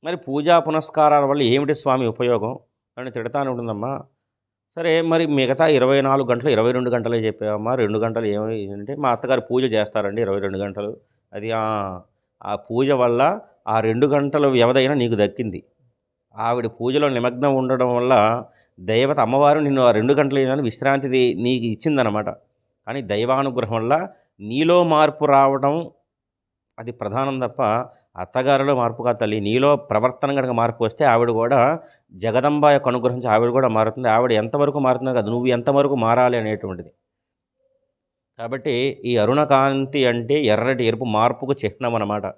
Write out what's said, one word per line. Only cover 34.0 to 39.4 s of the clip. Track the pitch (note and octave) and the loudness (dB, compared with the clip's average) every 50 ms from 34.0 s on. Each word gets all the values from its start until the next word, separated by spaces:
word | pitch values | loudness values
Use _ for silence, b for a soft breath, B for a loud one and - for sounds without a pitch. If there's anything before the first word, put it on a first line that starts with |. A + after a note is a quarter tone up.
| B2+ A#2+ | 0 2
ఆవిడ | A2 A2+ B2 B2+ | 2 2 2 2
ఎంతవరకు | A#2 G#2+ G#2+ A#2 A2+ D3 C#3+ C#3+ C#3 D3 | 2 0 0 -2 -2 0 0 0 0 0
మారుతుందో | C#3 C3 B2+ B2 B2+ C3 B2+ | 0 0 0 0 -2 -2 -2
కాదు, | B2 A2 G2+ | -2 -2 -2
నువ్వు | A#2 A#2+ B2 B2+ | -2 -2 0 0
ఎంతవరకు | B2 A#2+ A#2 - C#3 C#3 C#3+ C#3+ C#3+ | 0 0 0 0 2 2 2 2 0
మారాలి | C3 A2+ A2+ A#2 B2 B2+ B2 B2 A#2+ | 0 0 2 2 4 4 2 2 0
అనేటువంటిది. | A2 G#2+ G#2+ G#2 - G2+ F#2 F2 F2 D#2+ _ _ _ _ _ _ _ _ _ _ _ _ _ _ _ _ _ _ _ _ _ _ _ _ _ _ _ _ _ _ | -2 -4 -6 -6 -6 -10 -10 -10 -14 -18 _ _ _ _ _ _ _ _ _ _ _ _ _ _ _ _ _ _ _ _ _ _ _ _ _ _ _ _ _ _
కాబట్టి | A#2 A#2 B2+ C3+ - D#3 B2+ A#2+ B2+ C#3 - - - | -12 -10 -10 -8 -6 -4 -2 -2 -2 -2 -4 -6 -4
ఈ | A#2+ A#2+ A2+ | -2 0 2
అరుణకాంతి | G#2 A2 B2+ D3 | 2 2 2 2